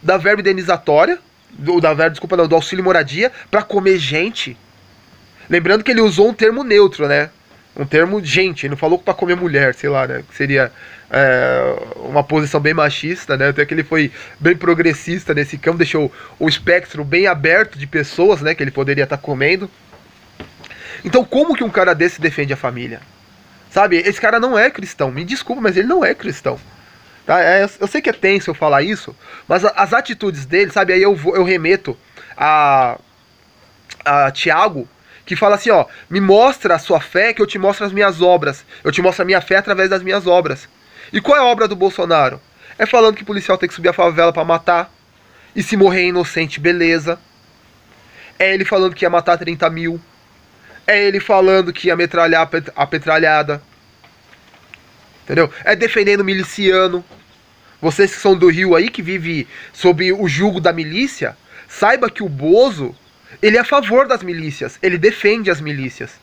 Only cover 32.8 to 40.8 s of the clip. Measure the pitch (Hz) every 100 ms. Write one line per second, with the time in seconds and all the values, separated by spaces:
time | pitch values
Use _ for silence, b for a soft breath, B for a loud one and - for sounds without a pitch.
32.8 | 127 117 _ _ _ _ _ _ _ _
33.8 | _ - 147 143 139 139 165 156 208 156
34.8 | 120 _ b b - 175 202 202 233 196
35.8 | 135 B B 180 196 196 254 262 180 165
36.8 | - 165 - 175 220 220 202 208 190 202
37.8 | 202 196 202 165 180 180 147 139 - B
38.8 | - 151 180 180 185 190 - 190 202 190
39.8 | 190 190 185 196 180 180 160 135 - _